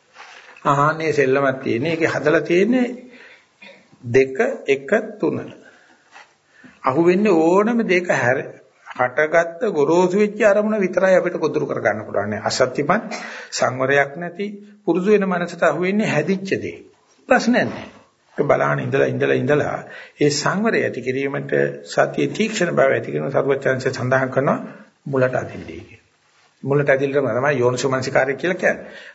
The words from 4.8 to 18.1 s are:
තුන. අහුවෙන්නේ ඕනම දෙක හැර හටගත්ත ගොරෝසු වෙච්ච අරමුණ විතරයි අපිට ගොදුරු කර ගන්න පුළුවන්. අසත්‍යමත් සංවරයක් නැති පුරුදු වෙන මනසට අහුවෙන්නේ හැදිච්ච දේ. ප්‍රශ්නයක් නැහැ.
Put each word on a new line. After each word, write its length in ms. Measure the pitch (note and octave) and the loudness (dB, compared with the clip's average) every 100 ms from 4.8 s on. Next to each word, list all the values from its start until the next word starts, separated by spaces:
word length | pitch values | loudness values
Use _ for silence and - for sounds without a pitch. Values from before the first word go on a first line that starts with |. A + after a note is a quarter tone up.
| - G#3+ - - | 0 -2 -2 -4
තුන. 240 | D#3 B2+ - - - _ _ _ _ - - _ _ _ - _ | -4 -4 -8 -16 -20 _ _ _ _ -20 -20 _ _ _ -20 _
අහුවෙන්නේ 580 | - C3 E3+ F#3 G#3 D#3+ | -2 2 4 4 4 4
ඕනම 400 | D#3+ F#3 G#3+ A#3+ F#3+ | 4 4 2 0 2
දෙක 280 | F3+ F3+ | 0 0
හැර 240 | D3+ A#2+ C3+ - - _ _ - | 0 2 0 -4 -14 _ _ -10
හටගත්ත 840 | - B2 B2 D3+ E3+ E3+ - D#3+ | -2 -2 0 2 2 2 -2 -2
ගොරෝසු 460 | D3+ C#3+ E3+ F3+ F#3+ | 0 2 4 4 2
වෙච්ච 260 | G#3 G#3 | 0 2
අරමුණ 360 | A3 G3+ G#3 G#3+ | 4 4 2 0
විතරයි 360 | F#3+ F#3+ F#3+ F#3 | -2 2 4 4
අපිට 240 | E3+ E3+ | 2 -2
ගොදුරු 260 | D3+ D3 C#3+ | -2 -2 -2
කර 160 | B2+ | -2
ගන්න 240 | A#2 G#2+ G#2 | -2 -2 -4
පුළුවන්. 320 | G#2+ G#2 G#2 | -4 -4 -4
අසත්‍යමත් 800 | - - B2+ - C#3+ G3+ - - - - - | -2 0 0 0 0 0 -2 -10 -12 -14 -10
සංවරයක් 640 | - B2 B2+ C3 C#3+ C#3 E3+ | -4 -2 0 2 2 0 -4
නැති 320 | F3 E3+ G#3 - - - | -10 -8 -10 -10 -18 -8
පුරුදු 300 | - E3+ F#3 | -2 0 4
වෙන 160 | G#3 F#3+ | 4 2
මනසට 380 | F3+ F3 - | -2 -4 0
අහුවෙන්නේ 500 | F3 D3+ F3+ G#3 F#3+ | 0 2 0 0 0
හැදිච්ච 440 | C#3+ D#3 F#3+ - C3 | 0 0 -2 -2 -4
දේ. 200 | - - - _ _ _ - | -4 -12 -18 _ _ _ 0
ප්‍රශ්නයක් 320 | B3 A3+ A#3+ | 2 2 0
නැහැ. 280 | B2 - - - _ | 0 -4 -14 -20 _